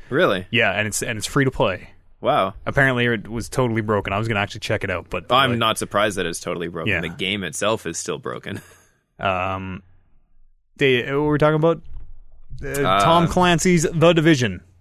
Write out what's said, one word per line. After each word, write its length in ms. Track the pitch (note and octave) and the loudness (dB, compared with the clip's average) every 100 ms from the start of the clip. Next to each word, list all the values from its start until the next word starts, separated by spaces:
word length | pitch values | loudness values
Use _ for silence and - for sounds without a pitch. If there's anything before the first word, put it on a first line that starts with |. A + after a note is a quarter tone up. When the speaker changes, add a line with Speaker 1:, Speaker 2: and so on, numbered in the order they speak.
| - | -6
Speaker 1:
Really? 360 | C3 F3 F#2+ F2+ | 0 2 0 -2
Speaker 2:
Yeah, 220 | A#2 A2 | 0 2
and 140 | F#2+ G#2+ | 2 -2
it's, 140 | - | -4
and 140 | C3 A2 | -6 -6
it's 80 | - | -2
free 180 | D3 | 2
to 60 | C3 | 2
play. 400 | - A#2 F2+ - - _ - | 2 -2 -2 -10 -20 _ -6
Speaker 1:
Wow. 340 | A2+ C#3 F#2+ - - | 0 2 0 -2 -4
Speaker 2:
Apparently 400 | - C3+ B2 A#2+ | 2 2 2 0
it 220 | A2+ - | -2 -6
was 200 | A#2 - | -10 -6
totally 320 | - B2+ A2+ | -2 0 0
broken. 320 | G#2+ G#2 G2 | 0 -2 -2
I 60 | G2 | -4
was 100 | A2+ | -2
gonna 120 | G#2 | -2
actually 200 | G2+ G#2+ | -4 -6
check 240 | - G#2 | -4 -4
it 60 | F#2+ | -2
out, 160 | F2 E2+ | -6 -6
but, 240 | F#2 - | -8 0
Speaker 1:
I'm 200 | B2+ C3+ | 2 2
Speaker 2:
uh, 20 | A#2 | 2
Speaker 1:
not 220 | A2+ G#2+ | 0 -2
surprised 380 | G2 G2+ G#2+ F#2+ | -2 0 0 0
that 80 | E2+ | -4
it's 140 | E2+ | -4
totally 280 | - F2 E2+ | -6 -6 -6
broken. 240 | F2 G2 | -6 -2
Speaker 2:
Yeah. 80 | F2+ | -2
Speaker 1:
The 80 | E2 | -4
game 340 | E2+ F#2 G2+ | -6 -4 -4
itself 420 | F2+ - G#2 A2 E2+ | -6 -4 -2 -2 -4
is 120 | E2 | -8
still 200 | - D2 | -6 -8
broken. 420 | C2 A#1+ - G2+ - | -8 -10 -10 -12 -12
<laughs> 40 | - _ _ _ - | -20 _ _ _ -8
Speaker 2:
Um, 640 | G2 F#2 F#2 F#2 F#2+ F#2 - _ _ - _ - - _ _ - | -4 -2 -4 -6 -8 -12 -16 _ _ -20 _ -20 -20 _ _ 0
they, 240 | C#3 B2+ C#3+ | 2 2 0
what 80 | C#3 | -2
were 120 | D3+ | 0
we 40 | D3 | 2
talking 180 | D3+ D#3 | 4 4
about? 260 | D#3+ E3 - - - - - - - C3 | 2 0 -6 -12 -12 -14 -18 -18 -14 -12
Uh, 80 | C#3 C#3 C#3+ G2 | -8 -2 2 4
Tom 220 | G2+ E3+ | 6 4
Speaker 1:
Um, 40 | E3 | 4
Speaker 2:
Clancy's 540 | F3+ F3+ E3+ F#3 F3 | 4 4 4 4 4
The 320 | D#3 E3 E3 | 2 4 4
Division. 480 | E3+ D#3 C#3+ B2 F2+ - _ | 6 6 4 2 -4 -14 _